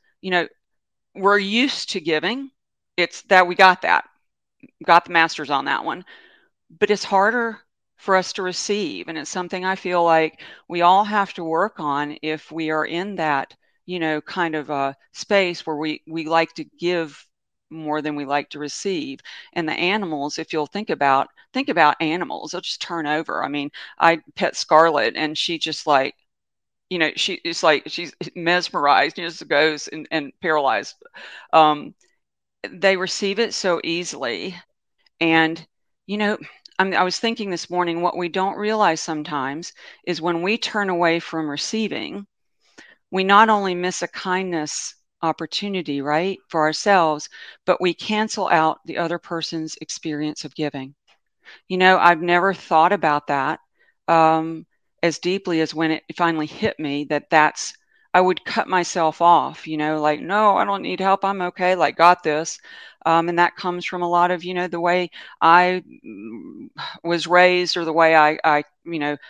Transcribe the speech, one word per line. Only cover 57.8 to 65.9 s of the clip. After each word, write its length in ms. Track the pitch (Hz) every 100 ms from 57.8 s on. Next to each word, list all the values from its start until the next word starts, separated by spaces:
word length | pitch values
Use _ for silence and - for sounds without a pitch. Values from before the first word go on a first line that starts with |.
| _ _ _
I 80 | 180
would 240 | 185 180 -
cut 220 | - -
myself 540 | 185 175 185 160 151
off, 460 | 170 165 135 156 -
you 100 | 156
know, 220 | 151 156
like, 220 | 151 151
"No, 340 | 160 202 214 190
I 60 |
don't 180 | 202 196
need 160 | 180 185
help. 260 | 190 190 196
I'm 160 | 196
okay. 340 | 180 - 180 185
Like, 220 | 147 -
got 260 | 170 180
this." 360 | 165 151 160 - - - - _ -
Um, 240 | 165 170
and 100 | 170
that 160 | 175 -
comes 300 | 185 175 170
from 180 | 180
a 60 | 175
lot 220 | 175 175
of, 120 | 180
you 100 | 175
know, 140 | 180 180
the 120 | 170
way 320 | 175 180 180 - - -
I, 420 | 160 175 180 185 -